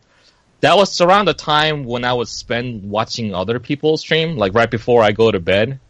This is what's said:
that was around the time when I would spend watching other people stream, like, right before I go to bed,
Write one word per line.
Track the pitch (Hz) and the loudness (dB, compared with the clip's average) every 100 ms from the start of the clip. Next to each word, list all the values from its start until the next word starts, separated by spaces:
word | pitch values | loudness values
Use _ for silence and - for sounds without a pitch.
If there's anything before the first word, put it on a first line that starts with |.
| _ _ _ _ _ _ | _ _ _ _ _ _
that | 139 180 | 2 4
was | 190 - | 2 2
around | 175 196 190 | 4 4 2
the | |
time | 147 - 151 156 151 | -2 -2 0 0 -2
when | 123 120 | -6 -4
I | 123 | -2
would | 123 110 | -2 -4
spend | - - 117 123 113 101 | -8 -6 -6 -6 -10 -6
watching | 101 113 - 107 | -4 -4 -6 -6
other | 90 95 117 | -4 -4 -4
people | - 143 156 156 | -6 -2 -2 -2
stream, | - 160 160 147 | -2 -2 -2 -2
like, | 98 | 0
right | 107 113 | 2 2
before | 113 - 120 | 0 2 4
I | 107 | 4
go | 104 113 | 4 2
to | 101 | 2
bed, | 85 95 117 135 _ | 0 0 0 -4 _